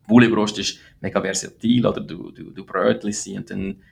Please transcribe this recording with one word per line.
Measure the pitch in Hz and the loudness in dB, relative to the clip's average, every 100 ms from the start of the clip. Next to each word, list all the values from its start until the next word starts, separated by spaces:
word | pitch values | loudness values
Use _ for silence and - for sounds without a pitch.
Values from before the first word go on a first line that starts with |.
| - | 4
Bullebrust | 117 113 110 104 - | 6 8 4 0 -2
ist | 98 - - _ | -8 -8 -18 _
mega | 95 101 | -4 -2
versatil, | 95 95 - - 113 123 110 | -2 -4 -8 -6 2 2 2
oder? | - | -2
Du, | 104 82 - | -8 -12 -14
du, | - 80 | -18 -18
du | - 98 | -18 -8
brötelst | 95 107 110 104 104 | -2 0 0 -4 -8
sie | - 98 | -8 -12
und | 101 | -10
dann | 98 95 - _ | -8 -8 -10 _